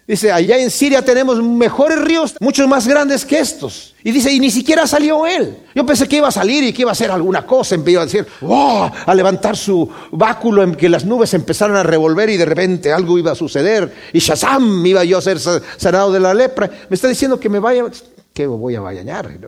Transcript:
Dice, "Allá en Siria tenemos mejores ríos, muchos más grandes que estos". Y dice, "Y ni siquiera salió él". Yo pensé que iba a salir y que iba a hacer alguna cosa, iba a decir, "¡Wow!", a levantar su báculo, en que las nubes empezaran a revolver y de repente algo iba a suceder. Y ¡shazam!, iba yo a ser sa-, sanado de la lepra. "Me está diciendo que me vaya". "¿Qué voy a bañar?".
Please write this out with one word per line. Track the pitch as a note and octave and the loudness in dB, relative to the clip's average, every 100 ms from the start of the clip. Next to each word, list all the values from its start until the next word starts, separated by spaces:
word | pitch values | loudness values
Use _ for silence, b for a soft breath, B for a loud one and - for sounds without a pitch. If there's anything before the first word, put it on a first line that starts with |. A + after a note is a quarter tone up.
Dice, | - G#3 G#3+ | -6 -2 0
"Allá | F3 F#3 B3+ | 2 2 2
en | B3 | 0
Siria | - C#4+ C4 | 0 2 2
tenemos | B3+ B3 C4 A#3 | 2 2 2 0
mejores | A#3 A#3 A#3 A#3+ D4 D#4 | 0 2 0 2 2 2
ríos, | D4+ E4 D4+ - | 0 0 -2 -2
muchos | A#3 - C4+ | -2 2 2
más | C4+ A3 | 2 2
grandes | D4 C#4 C#4 | 2 2 -2
que | - D4+ | 0 -2
estos". | C#4+ - B2+ - - b | -2 -6 -12 -12 -18 b
Y | - | -2
dice, | C4 B3+ | 0 2
"Y | C4+ | 2
ni | C4 | 2
siquiera | A3 - D#4+ | 0 2 2
salió | C#4+ D4 D4+ D4+ | 2 2 2 0
él". | D#4+ F4+ F#3+ F#2+ B C4 | 0 -2 -4 -6 B -2
Yo | C4+ | 0
pensé | C4 C4+ | 0 2
que | D4 | 2
iba | C#4+ | 0
a | |
salir | G#3+ F#3+ C#4+ | 0 0 0
y | B3+ | 0
que | A3 | 0
iba | B3 | -2
a | |
hacer | F#3+ A3 | -2 -2
alguna | F#3 F3 F3+ - | -2 -2 -2 0
cosa, | C4 A3 F3+ | 0 0 -2
iba | D3+ F3+ | 0 0
a | D#3 | 0
decir, | - G3+ B | -4 -6 B
"¡Wow!", | C3 A#3+ C#4+ G#3+ - B - | -2 2 2 2 -2 B 0
a | |
levantar | F#3+ F#3 F#3+ G#3 G#3 | 2 2 0 -2 -4
su | - F3+ D#3 B B | -2 -2 -2 B B
báculo, | D#3+ G#3+ - A#3 G3+ | -2 -2 0 0 2
en | F#3 | 2
que | D3+ E3+ | 2 2
las | E3 | 2
nubes | E3 A#3+ A3+ | 0 0 0
empezaran | F3+ D3+ D#3+ G#3 G3+ | 0 -2 -2 0 2
a | |
revolver | E3 D#3+ D#3 D#3+ A3 | 2 2 2 2 2
y | G3 | 2
de | D#3+ | 0
repente | D#3+ F#3 F3+ D3 | 0 0 0 0
algo | D#3 E3+ F3 | 0 2 0
iba | E3 | 0
a | C#3+ | -2
suceder. | D#3 C#3 E3+ A3 F3 B B | -4 -2 0 0 -2 B B
Y | E3 | -2
¡shazam!, | - - B3+ C4+ A#3 F#3+ | 0 0 0 2 2 2
iba | F3 F#3+ | 2 2
yo | F3 F#3 | 2 0
a | |
ser | F#3 F3 | 0 -2
sa-, | C3+ E3+ B - | -2 -4 B -4
sanado | F#3+ F3+ G3+ | 0 2 2
de | F#3+ | 2
la | F#3 | 2
lepra. | G3+ B3+ B3+ G3+ B - | 2 0 -2 -6 B -6
"Me | F#3 | -2
está | C4 | 0
diciendo | B3 C4+ B3+ | 0 -2 -2
que | A3+ | -2
me | G3+ | -2
vaya". | A3+ B3 A#3 - - _ _ | 0 0 -2 -8 -20 _ _
"¿Qué | - C#3+ | -6 -6
voy | A2+ B2 | -4 -6
a | A2+ | -6
bañar?". | G2 F#2 A2 F#3 B2 E2+ | -8 -10 -10 -12 -12 -16